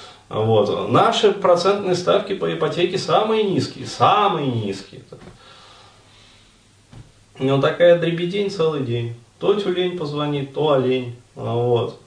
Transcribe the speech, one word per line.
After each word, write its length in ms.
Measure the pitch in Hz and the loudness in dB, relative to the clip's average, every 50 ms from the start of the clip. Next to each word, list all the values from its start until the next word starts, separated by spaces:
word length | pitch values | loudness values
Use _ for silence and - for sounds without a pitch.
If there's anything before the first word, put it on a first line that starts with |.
| - - - - _ - | -20 -20 -20 -20 _ -8
Вот. 600 | - 107 110 110 113 107 98 95 95 90 95 101 | -4 -2 0 2 4 4 4 2 0 -4 -2 0
Наши 420 | 123 160 196 - - - - 202 | 2 4 4 4 2 2 2 2
процентные 640 | 190 - - 180 175 170 - 190 202 208 196 180 160 | 2 2 2 2 4 4 4 0 0 0 0 -2 -2
ставки 400 | 139 - 170 180 202 202 - 190 | -2 0 0 0 0 0 -2 -6
по 180 | - - 165 | -4 -4 -4
ипотеке 460 | 165 - 160 147 143 165 175 185 190 - | -2 -2 -2 -2 0 0 -2 0 -2 -4
самые 460 | - - - 196 220 220 220 220 214 | -2 0 0 2 2 2 0 0 0
низкие, 420 | 196 165 131 113 - - - - | 0 0 0 -2 -4 -6 -12 -12
самые 600 | - - - 147 156 185 - 202 196 175 156 139 131 | -10 -4 0 2 2 2 2 2 0 0 -2 -4 -4
низкие. 540 | 120 113 107 98 98 92 - - - - - - - - - - - - - - - - - - - - - - - - _ _ - - - - - - _ _ _ _ _ _ _ _ _ _ - - - - _ _ _ _ - - | -4 -4 -4 -6 -8 -8 -12 -18 -20 -20 -20 -20 -20 -20 -20 -20 -20 -20 -20 -20 -20 -20 -20 -20 -20 -20 -20 -20 -20 -20 _ _ -20 -20 -20 -20 -20 -20 _ _ _ _ _ _ _ _ _ _ -20 -20 -20 -20 _ _ _ _ -12 -4
Ну, 220 | 135 135 139 135 | -2 0 2 2
такая 380 | 135 - - - 175 175 170 165 | 2 0 2 4 6 6 6 6
дребедень 520 | 160 170 170 165 175 175 196 202 202 196 | 4 -2 -2 -2 -4 -4 -2 -2 -4 -2
целый 320 | 180 165 160 160 151 143 127 | -2 0 0 0 0 -2 -4
день. 300 | 120 117 120 117 117 - - - _ _ - | -4 -4 -4 -4 -6 -10 -12 -18 _ _ -4
То 140 | 156 185 208 | 0 0 2
тюлень 440 | 208 196 190 180 175 180 180 175 180 | 2 0 -2 -2 -2 -2 -4 -4 -6
позвонит, 560 | 156 147 147 147 147 147 147 143 135 135 - | -8 -6 -4 -4 -4 -2 -4 -4 -6 -6 -4
то 180 | 143 147 156 | -2 2 2
олень. 440 | 143 131 127 127 131 127 123 120 117 - - _ - | 2 2 2 0 0 -2 -4 -8 -12 -16 -20 _ -16
Вот. 640 | - - 113 117 120 120 123 120 117 - - - - - | -10 -8 -4 -2 -2 0 2 2 0 0 -2 -8 -14 -20